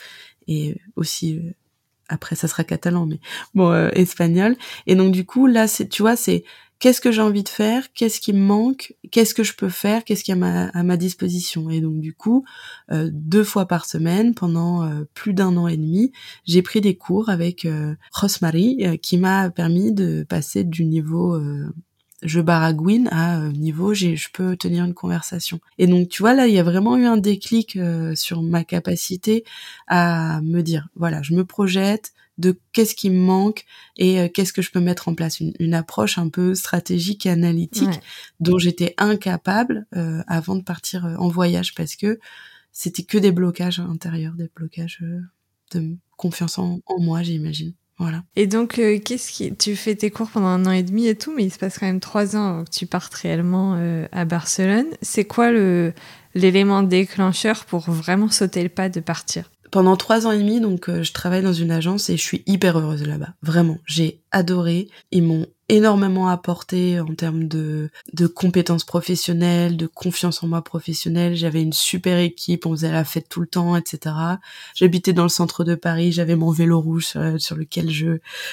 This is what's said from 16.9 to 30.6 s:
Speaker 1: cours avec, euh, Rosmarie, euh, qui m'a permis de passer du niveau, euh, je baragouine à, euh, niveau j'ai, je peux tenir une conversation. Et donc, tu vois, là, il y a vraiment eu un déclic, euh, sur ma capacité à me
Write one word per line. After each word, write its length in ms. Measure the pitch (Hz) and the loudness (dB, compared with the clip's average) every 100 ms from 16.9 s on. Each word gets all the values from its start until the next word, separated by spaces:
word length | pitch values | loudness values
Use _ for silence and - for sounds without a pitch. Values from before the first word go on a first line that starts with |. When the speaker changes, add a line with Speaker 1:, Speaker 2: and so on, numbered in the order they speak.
| 180 | 0
Speaker 1:
cours 340 | - 190 226 | -2 -2 0
avec, 340 | 175 170 175 | -2 -2 -4
euh, 300 | 165 151 151 151 _ | -4 -4 -6 -8 _
Rosmarie, 680 | - 202 - 165 160 220 269 180 | -2 -2 0 0 2 2 2 0
euh, 100 | 160 | -2
qui 220 | - 180 | 0 2
m'a 320 | 185 190 185 | 4 2 0
permis 420 | 180 165 175 214 | 0 0 2 2
de 300 | 202 175 156 | 0 0 -2
passer 400 | 151 170 147 196 | -4 -4 -2 -2
du 220 | 175 165 | -2 -2
niveau, 500 | 160 160 151 165 180 | 0 0 -2 -2 0
euh, 320 | 165 147 143 147 160 - _ _ _ | -2 -4 -6 -8 -12 -18 _ _ _
je 180 | 165 165 | -4 0
baragouine 680 | 170 170 160 156 170 226 247 | 2 2 2 2 2 2 2
à, 280 | 165 170 165 | 0 0 0
euh, 120 | 151 | -2
niveau 420 | 147 160 156 190 | -4 -4 -2 -2
j'ai, 220 | 208 180 156 | 0 0 -2
je 120 | - | -6
peux 240 | - 185 185 | -4 -4 -2
tenir 280 | 175 170 | -2 -2
une 100 | 180 | -2
conversation. 680 | 175 180 170 - 175 - 165 _ - | -4 -4 -4 -4 -8 -8 -10 _ 2
Et 80 | 180 | 4
donc, 200 | 180 175 | 4 2
tu 140 | - | 2
vois, 120 | 214 | 4
là, 140 | 262 247 | 6 6
il 60 | |
y 40 | 196 | 4
a 60 | |
vraiment 320 | 170 185 214 247 | 4 2 2 4
eu 100 | 240 | 4
un 100 | 226 | 4
déclic, 600 | 202 202 - 226 220 185 | 2 0 0 -2 0 -4
euh, 380 | 175 165 160 | -2 -2 -4
sur 280 | 156 - 170 | -4 -4 -2
ma 200 | 165 170 | 0 -2
capacité 840 | 160 175 185 175 - 185 - 226 220 - - - - | -2 -4 -2 -4 -4 -4 0 0 -2 -16 -20 -12 -2
à 520 | 180 175 165 160 156 | 2 2 0 0 -2
me 200 | 156 175 | 0 0